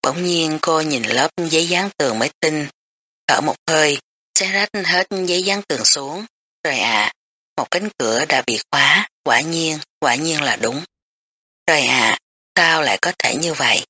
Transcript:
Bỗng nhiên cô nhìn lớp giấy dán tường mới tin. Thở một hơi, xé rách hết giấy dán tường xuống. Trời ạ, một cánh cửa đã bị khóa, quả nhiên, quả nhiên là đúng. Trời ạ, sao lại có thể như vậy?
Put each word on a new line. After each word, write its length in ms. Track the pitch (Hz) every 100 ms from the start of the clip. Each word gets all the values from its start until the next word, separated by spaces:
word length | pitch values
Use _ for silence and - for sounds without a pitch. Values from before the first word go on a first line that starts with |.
Bỗng 220 | - 151 180
nhiên 340 | 175 160 156
cô 200 | - 160
nhìn 220 | 156 135
lớp 280 | 117 120 151 -
giấy 300 | 165 160 170
dán 220 | 175 196 -
tường 220 | 143 110
mới 100 | 127 -
tin. 280 | 160 156 147 - _ _ _ _ -
Thở 140 | 143
một 140 | 147 - -
hơi, 320 | 160 151 143 _ _ _ -
xé 120 | 190
rách 180 | 196 208 208 175
hết 220 | 180 185 196 180
giấy 180 | 180
dán 180 | 190 202
tường 240 | 196 135 110
xuống. 400 | - 139 170 226 _ _ _
Trời 160 | 160 131
ạ, 340 | 107 110 107 - _ _ _ -
một 140 | 131
cánh 180 | 180 208 -
cửa 280 | 117 113 156
đã 180 | 135 123
bị 120 | 110 -
khóa, 380 | 143 139 160 214 _
quả 180 | - 117
nhiên, 380 | 156 165 160 156 143 _
quả 160 | 147 131
nhiên 260 | 160 156
là 140 | 139 110
đúng. 260 | 113 135 175 _ _ _ _ _ _ _ -
Trời 140 | 156
ạ, 360 | 123 127 113 113 _ _ _ -
sao 260 | 165 165
lại 160 | 143 95
có 100 | 175 180
thể 160 | 120 127
như 180 | 165
vậy? 320 | 156 127 101 -